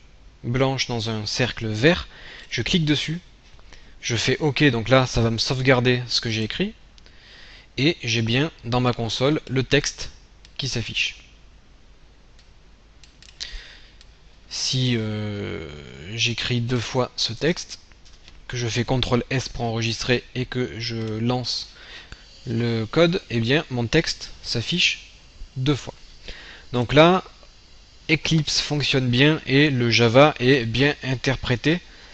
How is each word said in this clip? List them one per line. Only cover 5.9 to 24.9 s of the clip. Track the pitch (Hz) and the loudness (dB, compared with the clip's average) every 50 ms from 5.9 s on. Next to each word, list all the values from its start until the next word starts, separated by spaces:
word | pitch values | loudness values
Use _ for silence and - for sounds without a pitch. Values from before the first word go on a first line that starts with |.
| 123 123 123 | 2 2 0
ce | 117 - - | -2 -4 -4
que | - 120 | -2 -2
j'ai | 107 110 110 | -2 -2 -4
écrit. | 107 - - 185 214 - - - - - - - - - - - - - - - - - - - - - 117 | -4 -4 -4 -4 -4 -4 -10 -20 -20 -20 -20 -20 -20 -20 -20 -20 -20 -20 -20 -20 -20 -20 -20 -20 -12 -6 0
Et | 131 160 175 - - | 0 0 0 0 -4
j'ai | 120 113 117 113 | -2 -2 0 0
bien | 113 113 131 151 165 - - - | 2 2 2 0 0 -4 -8 -6
dans | 117 123 123 | -2 0 2
ma | 127 123 117 | 2 2 0
console | - 117 110 - - 127 139 156 - - - | 0 -4 -4 -2 0 2 2 2 0 -2 -2
le | 127 131 123 | -2 -2 0
texte | - - 143 - - - - - - - - - - - - - - - | 2 2 2 2 0 -6 -8 -12 -12 -12 -16 -20 -20 -20 -20 -20 -20 -12
qui | - 143 123 | -8 -8 -4
s'affiche. | - 123 110 - 117 - - - - - - - - - - - - - - - - - - - - - - - - - - - - - - - - - - - - - - - - - - - - - - - - - - - - - - - - - - - - - - - - - - - - - - - | -4 -4 -4 -4 -4 -4 -4 -4 -4 -10 -16 -20 -20 -20 -20 -20 -20 -20 -20 -20 -20 -20 -20 -20 -20 -20 -20 -20 -20 -20 -20 -20 -20 -20 -20 -20 -20 -20 -20 -20 -20 -20 -20 -20 -20 -20 -20 -20 -20 -20 -20 -20 -14 -14 -12 -12 -10 -12 -14 -14 -20 -20 -20 -20 -20 -20 -20 -20 -20 -20 -20 -20 -20 -20 -20 -14
Si, | - - - - 143 131 127 127 120 | -10 -6 -4 -2 -2 0 0 0 0
euh, | 113 110 110 107 107 107 104 104 101 101 98 95 90 82 73 73 76 71 64 65 69 73 92 107 | 0 -2 -2 -4 -4 -6 -6 -6 -6 -6 -6 -8 -8 -10 -12 -12 -14 -16 -16 -16 -16 -14 -12 -6
j'écris | 113 113 123 113 - - - 123 120 | -2 -2 -2 -2 -4 -4 -2 -2 -2
deux | 120 117 127 120 | 0 0 -2 -2
fois | 107 - - 131 123 - - | -2 -2 -2 -2 -2 -2 -2
ce | - - - 110 | -4 -6 -4 -4
texte, | 107 123 156 175 - - - - - - - - - - - - - - - - - - - | -2 0 0 0 -2 -6 -12 -14 -18 -18 -20 -20 -20 -20 -20 -20 -20 -20 -20 -20 -20 -14 -10
que | - | -8
je | 120 120 | -4 -4
fais | 113 107 123 113 | -2 -2 -2 -2
contrôle | - 131 127 117 - 127 120 - - | 0 0 -2 0 2 0 0 0 0
S | 135 131 - - | -2 -2 -2 -4
pour | - - 120 | -6 -4 -4
enregistrer | 117 113 113 110 113 110 - - - 123 117 - - - | -2 -2 -2 -2 -2 -4 -4 -2 0 0 0 -2 -4 -6
et | 127 127 | -6 -6
que | - - 123 123 80 73 110 | -4 -4 -4 -4 -4 -6 -8
je | 117 117 117 113 113 110 107 110 | -8 -6 -6 -6 -4 -4 -4 -2
lance | 113 120 127 127 123 - - - - - - - - - - - - - - - - - - - - | 0 0 0 -2 -2 -4 -6 -6 -8 -10 -16 -20 -20 -20 -20 -20 -18 -20 -20 -20 -20 -20 -20 -16 -8
le | 123 117 117 120 117 117 113 110 | -4 -2 -2 0 0 0 -2 -2
code, | 110 - 151 170 170 170 - - - | 0 2 4 4 4 2 -2 -4 -4
eh | 120 120 | -4 -2
bien | 113 113 135 165 165 - | 0 2 2 0 0 -2
mon | 131 120 117 | -4 -4 -2
texte | 110 - 156 170 - - - - - - - - | 2 2 2 2 0 -4 -8 -10 -14 -16 -14 -10
s'affiche | - - - 113 - 165 175 - - | -6 -4 -4 -4 -2 0 0 2 0